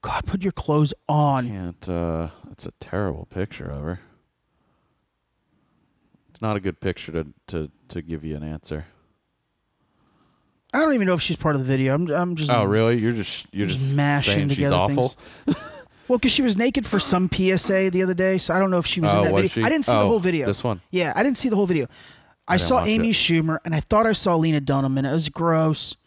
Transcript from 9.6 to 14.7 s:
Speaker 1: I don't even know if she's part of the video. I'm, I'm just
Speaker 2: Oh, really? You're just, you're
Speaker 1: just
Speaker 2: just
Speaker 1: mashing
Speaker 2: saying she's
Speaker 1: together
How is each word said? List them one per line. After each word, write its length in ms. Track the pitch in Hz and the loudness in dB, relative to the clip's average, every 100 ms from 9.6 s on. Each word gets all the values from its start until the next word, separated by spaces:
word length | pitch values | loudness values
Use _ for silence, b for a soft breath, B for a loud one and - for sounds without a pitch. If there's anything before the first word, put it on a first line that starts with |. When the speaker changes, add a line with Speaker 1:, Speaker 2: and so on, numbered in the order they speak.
| _ _ _ _ _ _ _ _ _ _ _ | _ _ _ _ _ _ _ _ _ _ _
Speaker 1:
I 60 | 247 | 0
don't 140 | 320 | 2
even 120 | 269 190 | 2 2
know 80 | |
if 80 | 175 | 0
she's 140 | - 170 | 0 0
part 180 | 160 | 0
of 60 | 143 | 0
the 60 | 127 | 0
video. 280 | 135 131 | 0 2
I'm, 140 | 139 175 | 0 0
I'm 240 | 147 180 | -2 -2
just 160 | 170 151 | -2 0
Speaker 2:
Oh, 140 | 120 | 2
really? 340 | 101 107 113 120 | 4 4 4 4
You're 140 | 110 | 2
just, 340 | 117 98 - - | -2 -4 -8 -10
you're 160 | 95 101 | -4 -2
Speaker 1:
just 100 | 131 | 0
Speaker 2:
just 180 | 135 139 | 0 2
Speaker 1:
mashing 360 | 143 143 135 | 2 2 2
Speaker 2:
saying 140 | 104 143 | 0 0
she's 80 | 139 | 0
Speaker 1:
together 180 | 92 | 2